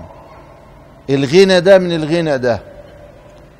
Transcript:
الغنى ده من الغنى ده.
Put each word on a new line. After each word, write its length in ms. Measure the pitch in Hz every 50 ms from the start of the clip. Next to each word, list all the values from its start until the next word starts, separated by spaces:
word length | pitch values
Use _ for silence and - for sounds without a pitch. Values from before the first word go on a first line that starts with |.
| 87 85 - - - - - - - - - - - - - - - - - - - -
الغنى 500 | 139 135 139 123 147 185 196 190 185 180
ده 180 | 165 190 196
من 180 | 190 180 175 170
الغنى 420 | 160 156 147 165 175 165 156 143
ده. 220 | 131 123 123 113 92 - - - - - - - - - - - - - - - - - - _